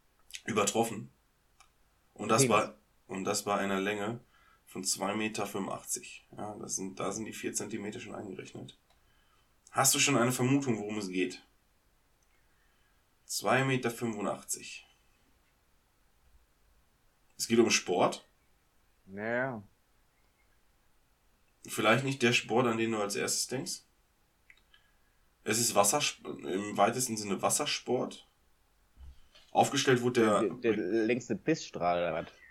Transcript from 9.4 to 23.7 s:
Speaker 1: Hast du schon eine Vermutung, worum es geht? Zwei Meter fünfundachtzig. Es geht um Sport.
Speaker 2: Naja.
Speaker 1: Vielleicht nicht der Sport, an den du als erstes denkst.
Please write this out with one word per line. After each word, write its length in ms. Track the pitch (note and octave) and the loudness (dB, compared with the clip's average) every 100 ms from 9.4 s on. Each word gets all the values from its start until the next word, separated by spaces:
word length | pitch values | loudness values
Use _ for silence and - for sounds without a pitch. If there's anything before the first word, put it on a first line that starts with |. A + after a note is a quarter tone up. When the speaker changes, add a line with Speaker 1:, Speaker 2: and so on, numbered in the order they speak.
| _ _ - | _ _ -8
Speaker 1:
Hast 220 | A#2+ C#3 C#3+ | 0 2 4
du 40 | |
schon 160 | C#3+ C#3 | 4 4
eine 140 | A#2+ | 4
Vermutung, 460 | B2+ B2+ C#3 C3+ G#2+ | 2 4 4 2 -2
worum 200 | G#2 G#2+ | -2 -6
es 100 | G2 | -4
geht? 340 | F#2 F2 - - _ _ _ _ _ _ _ _ _ _ _ _ _ _ _ _ _ - | 0 -2 -2 -18 _ _ _ _ _ _ _ _ _ _ _ _ _ _ _ _ _ -10
Zwei 400 | - G2+ B2+ C3+ | -4 2 2 2
Meter 240 | B2+ A#2+ | 0 -2
fünfundachtzig. 960 | - A2+ G#2 F#2+ - - - - - - _ _ _ _ _ _ _ _ _ _ _ _ _ _ - _ _ _ _ _ _ _ _ _ - | -4 -4 -2 -4 -6 -8 -10 -10 -16 -20 _ _ _ _ _ _ _ _ _ _ _ _ _ _ -20 _ _ _ _ _ _ _ _ _ -10
Es 100 | - | 2
geht 120 | A2+ | 6
um 100 | A2 | 6
Sport. 580 | - - F2+ B2+ - - _ _ _ _ _ _ _ G2 | 4 0 2 2 0 -14 _ _ _ _ _ _ _ -16
Speaker 2:
Naja. 540 | G2 G#2+ A#2+ C3+ A#2 G2+ _ _ _ _ _ _ _ _ _ _ _ _ _ _ _ _ _ _ _ - | -8 -4 -2 -2 -6 -14 _ _ _ _ _ _ _ _ _ _ _ _ _ _ _ _ _ _ _ -10
Speaker 1:
Vielleicht 380 | - G#2+ B2 C3+ | 0 4 4 2
nicht 160 | C3+ | 2
der 120 | A#2+ | 2
Sport, 340 | A#2+ - A3 A#2+ | 2 2 2 2
an 100 | A2+ | 2
den 140 | A2+ | 0
du 80 | A2 | 0
als 160 | G2+ G2+ | -2 -2
erstes 320 | G2 - - | -2 -2 -2
denkst. 340 | B2+ - | -4 -6